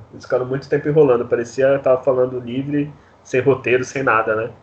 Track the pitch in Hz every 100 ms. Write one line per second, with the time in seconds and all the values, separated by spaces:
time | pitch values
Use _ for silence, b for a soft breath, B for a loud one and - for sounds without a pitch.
0 | - 117 - 127 123 139 - 143 151 151
1 | 143 120 120 123 117 - 135 139 139 127
2 | - 127 127 127 120 127 139 147 147 b
3 | b b - 131 120 127 117 123 123 135
4 | 131 110 113 110 117 113